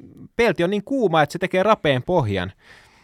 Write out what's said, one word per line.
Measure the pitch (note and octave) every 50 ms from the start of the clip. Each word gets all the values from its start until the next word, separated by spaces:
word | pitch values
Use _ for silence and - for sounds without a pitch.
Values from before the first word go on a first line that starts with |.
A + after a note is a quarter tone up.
| - - - - - - _
pelti | - A#3 A3+ E3+ - E3+
on | F3
niin | G#3 G#3 G3+
kuuma, | - C#4 C4+ A#3 F3+ E3 D#3+
että | D3+ C#3+ -
se | F3
tekee | - F3 - F#3 F#3+
rapeen | G#3+ A3 - - D#3 C3+ B2+ B2+
pohjan. | - F3+ F3 C3+ G#2 G2 F#2+ F2+ F#2+ - _ _ - - - - _ _ _